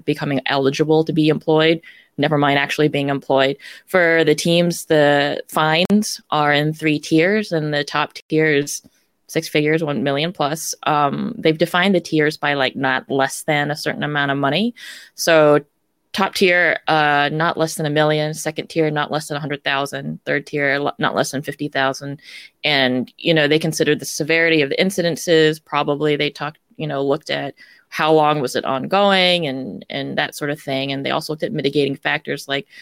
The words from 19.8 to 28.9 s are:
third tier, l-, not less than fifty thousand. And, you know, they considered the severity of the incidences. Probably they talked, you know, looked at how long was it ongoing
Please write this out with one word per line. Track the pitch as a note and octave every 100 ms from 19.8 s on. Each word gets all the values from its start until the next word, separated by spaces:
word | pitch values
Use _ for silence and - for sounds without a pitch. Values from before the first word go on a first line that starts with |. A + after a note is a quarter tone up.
| C#3 C3+ D3 D#3
third | - D3
tier, | C#3+ D3 C#3+
l-, | C#3 C#3+ -
not | D3+
less | - C#3+
than | C3+
fifty | - C#3 D3
thousand. | C#3+ C3+ C3+ C#3+ C#3 - - - _
And, | D3 C#3+ C3 B2+ A#2 -
you | -
know, | D#3+ D3
they | D#3
considered | D#3+ D3+ D3 D3
the |
severity | - - D3 E3 E3 D#3+
of | C#3
the | -
incidences. | F#3+ F#3+ E3+ D#3 - D#3+ D#3 D#3
Probably | _ C#3+ D3 D3 D3+ D3
they | D3
talked, | - D3 D3+ _ -
you | D#3
know, | C#3
looked | C#3 C#3 -
at | C#3+ C#3+ - - - _
how | - D#3
long | D#3 D3+ D3+
was | B2+ -
it |
ongoing | - C3 C#3+